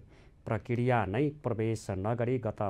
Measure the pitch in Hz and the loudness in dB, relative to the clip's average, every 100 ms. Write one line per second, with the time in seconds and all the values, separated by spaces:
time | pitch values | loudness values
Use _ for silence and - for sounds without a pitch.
0 | - - - - - 107 - 120 123 120 | -8 -20 -20 -12 -4 -2 0 2 4 4
1 | 95 110 147 151 120 110 110 110 - 95 | 2 2 0 -2 -2 0 0 -2 -4 -2
2 | 101 120 120 127 110 - 101 | 0 0 0 0 -2 -2 -2